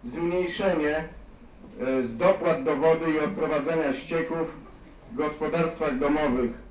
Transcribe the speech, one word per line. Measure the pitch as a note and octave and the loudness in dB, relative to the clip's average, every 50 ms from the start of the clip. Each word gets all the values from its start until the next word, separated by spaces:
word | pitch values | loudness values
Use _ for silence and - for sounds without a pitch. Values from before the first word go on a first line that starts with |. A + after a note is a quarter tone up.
| - | -12
zmniejszenie, | A#2+ B2+ D#3+ E3+ F3 F3 F3+ F3+ F3 - - G3 F#3+ F3 D#3+ D3+ D3 D3+ | -10 -6 -2 -2 0 2 2 0 0 -2 0 2 2 2 2 2 0 0
e, | D#3 E3 - - - - - - - - - - - - - - - B2 C3 C3 C3 B2+ | -2 -4 -6 -12 -16 -18 -20 -20 -20 -20 -20 -20 -20 -20 -18 -10 -6 -2 0 0 0 0
z | A#2 A2+ A2+ | -2 -2 4
dopłat | F3+ F#3 F#3+ F3+ - F3 D#3+ - C3+ | 4 4 6 6 4 2 2 2 2
do | D#3 D3+ | 0 0
wody | C3+ D3+ D#3+ D#3+ D#3+ D#3+ D#3+ | 4 4 4 4 4 4 0
i | D#3 D#3 | 2 2
odprowadzania | D3 C#3+ - - D#3+ C#3+ D#3 D3 C3+ D#3 D#3+ E3 D#3 C#3 C3 | 0 0 0 -2 -2 0 0 0 0 0 0 0 0 0 -2
ścieków | B2+ - - E3+ E3 E3 E3 D#3+ E3 D#3+ - - - - - - - - - - - - - | -2 -4 -4 -2 -2 -2 -2 -2 -4 -4 -4 -6 -14 -18 -18 -20 -20 -20 -20 -20 -20 -18 -12
w | A#2 | -4
gospodarstwach | B2 D3+ D3+ D3+ - D#3 D3+ D#3 E3+ D#3+ - - - D#3 D3 C3 B2+ | -2 -2 -2 -2 -2 -4 -2 0 0 0 0 0 -2 -2 -2 0 0
domowych | D3 C#3+ D3 D#3 D3+ C#3 B2 B2+ B2 A2+ - - - - | 2 2 2 2 2 2 2 2 0 0 -2 -6 -14 -18